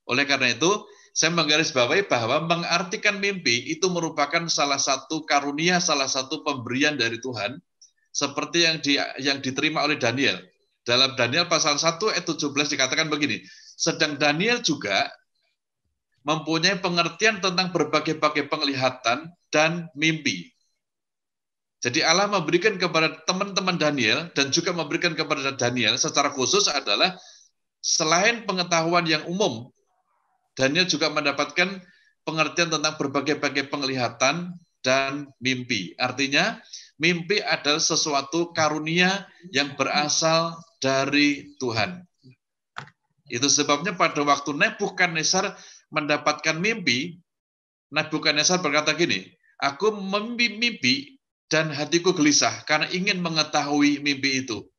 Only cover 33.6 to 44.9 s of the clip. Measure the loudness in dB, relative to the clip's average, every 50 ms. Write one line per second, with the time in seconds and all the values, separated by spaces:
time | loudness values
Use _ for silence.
33.6 | -4 -4 -4 -4 -4 -2 -2 0 -2 -2 0 2 2 2 2 0 -4 -8 -10 -14
34.6 | _ _ _ _ 0 2 2 2 2 0 -4 -8 -10 -12 -12 -6 -2 -2 -2 -2
35.6 | -2 -4 -4 -4 -4 -6 -6 -4 -4 -4 -2 -2 -2 0 0 0 0 0 -2 -8
36.6 | -14 -18 -18 -18 -20 -18 _ -2 0 0 0 0 0 -2 -2 -2 -2 -2 -2 -2
37.6 | 0 0 0 0 0 0 0 0 0 0 0 -2 -2 -2 -2 -2 -2 -2 0 0
38.6 | 0 0 0 -2 -4 -2 2 2 4 2 2 -2 -6 -10 -18 _ -10 -4 -2 -2
39.6 | -2 -2 -2 -2 -2 0 0 0 0 0 0 2 2 4 4 2 2 0 -4 -10
40.6 | -16 _ _ -4 0 0 2 2 2 2 4 4 4 4 2 0 -6 -14 -10 -6
41.6 | -4 -2 0 0 -2 -2 -4 -8 -14 _ _ _ _ -20 -20 _ _ _ _ _
42.6 | _ _ _ -18 -16 -18 _ _ _ _ _ _ _ -8 -6 -2 0 2 2 2
43.6 | 2 2 0 0 0 -2 -2 0 0 0 2 2 4 4 4 2 2 -2 -2 0
44.6 | 0 0 0 -2 -6 -4